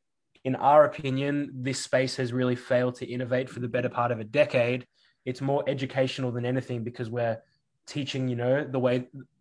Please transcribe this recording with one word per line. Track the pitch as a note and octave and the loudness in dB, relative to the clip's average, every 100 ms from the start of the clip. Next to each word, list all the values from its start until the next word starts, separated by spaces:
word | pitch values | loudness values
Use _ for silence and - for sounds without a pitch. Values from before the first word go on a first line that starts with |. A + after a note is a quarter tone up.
| _ _ _ _ | _ _ _ _
in | C3 C3 | -4 0
our | C3+ D3+ C#3+ | 6 8 8
opinion, | C#3+ C#3+ C3 C#3+ C#3+ C#3+ | 4 -4 -2 0 -2 -4
this | C3 B2 C3 | -6 -4 -4
space | - B2+ C3 - | 0 0 0 -2
has | B2+ | -2
really | B2 B2+ B2 | 0 0 0
failed | - B2 B2 B2 | 0 2 2 -2
to | - | -8
innovate | B2 B2+ B2 C3 | -6 -2 -2 -2
for | - | -6
the | B2 | -4
better | A#2+ B2 | -2 -2
part | - A#2+ | 0 0
of | A#2 | -2
a | |
decade, | A2 D3 D3 C3 A#2 B2+ - _ _ _ - | -2 2 4 4 2 0 -6 _ _ _ -8
it's | B2+ | -4
more | C3+ C#3 C3+ | 0 0 0
educational | C3 C3 C#3 C3 - B2+ | -2 -2 0 0 0 -4
than | A#2+ A#2+ | -2 -2
anything, | C3 B2 A#2+ | -2 -2 -6
because | A2 A#2+ A#2 | -6 -6 -6
we're | A#2+ A#2 A2+ - _ _ _ - | -2 -2 -2 -8 _ _ _ -10
teaching, | - C3+ C3+ C3 | -6 -4 -2 -2
you | A#2+ | 0
know, | A#2+ C3+ | 2 2
the | D3 C3 | 0 0
way, | B2 B2 B2 C#3 B2+ _ | 2 2 -2 -12 -20 _